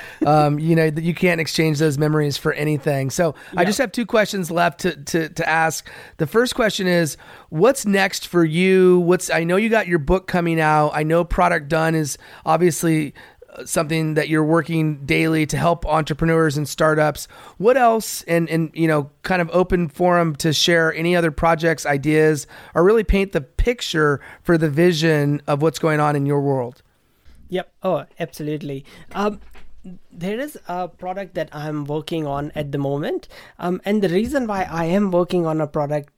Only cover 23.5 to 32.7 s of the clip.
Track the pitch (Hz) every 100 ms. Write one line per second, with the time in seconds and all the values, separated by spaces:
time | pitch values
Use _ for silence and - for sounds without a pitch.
23.5 | - 233 247 - 160 151 139 - - -
24.5 | 165 160 139 180 156 165 151 143 147 -
25.5 | 143 156 - 160 151 151 147 139 143 139
26.5 | 135 123 - _ _ _ _ - - -
27.5 | 185 - _ 190 151 143 - 165 - 151
28.5 | 151 151 135 - - - 185 208 208 -
29.5 | - - - 190 180 - 170 185 220 294
30.5 | - - 180 175 - 180 190 190 170 147
31.5 | 151 151 151 143 156 151 165 147 139 147
32.5 | 156 147